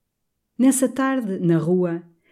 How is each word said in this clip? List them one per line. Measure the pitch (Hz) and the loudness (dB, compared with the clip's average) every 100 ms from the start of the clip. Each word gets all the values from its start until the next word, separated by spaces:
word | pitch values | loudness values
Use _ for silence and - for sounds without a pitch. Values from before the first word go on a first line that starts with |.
| _ _ _ _ _ _ | _ _ _ _ _ _
Nessa | 254 262 254 | 2 2 0
tarde, | 254 269 269 220 190 | -2 -2 -2 -4 -4
na | 170 165 | 0 2
rua, | 156 185 180 170 - _ _ | 2 0 0 -4 -10 _ _